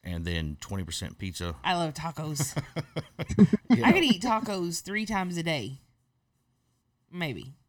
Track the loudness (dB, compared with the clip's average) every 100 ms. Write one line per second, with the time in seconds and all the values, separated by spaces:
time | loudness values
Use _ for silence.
0 | -6 -4 -2 0 -2 -6 -6 -6 -4 -6
1 | -8 -6 -8 -4 -6 -4 -2 0 -2 -4
2 | -8 -6 -6 -4 -4 -4 -6 -10 -8 -10
3 | -10 -12 -4 6 6 6 4 6 8 6
4 | 4 2 2 0 0 -2 -2 -4 -4 -4
5 | -2 -2 -2 -2 -2 -2 -4 -10 _ _
6 | _ _ _ _ _ _ _ _ _ _
7 | _ -6 -4 -4 -10 -18